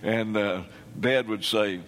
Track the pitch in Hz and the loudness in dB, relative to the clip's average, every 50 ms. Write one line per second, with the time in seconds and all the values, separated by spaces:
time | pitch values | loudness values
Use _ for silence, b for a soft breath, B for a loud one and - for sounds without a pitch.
0 | B - 113 113 110 107 107 107 104 101 90 92 90 - B B B B - - | B -2 0 0 0 0 0 0 2 0 0 -2 -6 -10 B B B B -8 -2
1 | 101 123 131 131 123 107 110 101 85 - - 110 104 101 92 87 82 | 2 2 4 4 2 0 -2 -4 -2 0 2 2 2 2 0 -4 -8